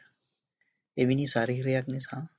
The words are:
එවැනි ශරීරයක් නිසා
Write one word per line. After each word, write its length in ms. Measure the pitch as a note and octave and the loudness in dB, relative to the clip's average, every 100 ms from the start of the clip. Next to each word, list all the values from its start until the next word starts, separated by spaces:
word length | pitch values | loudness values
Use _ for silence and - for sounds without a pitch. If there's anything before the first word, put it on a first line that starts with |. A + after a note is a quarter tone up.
| - _ _ _ _ _ _ _ _ - | -20 _ _ _ _ _ _ _ _ 0
එවැනි 300 | B2+ C3+ C#3+ | 2 2 2
ශරීරයක් 600 | A#2+ A#2 B2 C3 C3 B2+ | 2 0 0 0 0 -2
නිසා 340 | C3+ - C3 D#3+ | -6 -6 -8 -10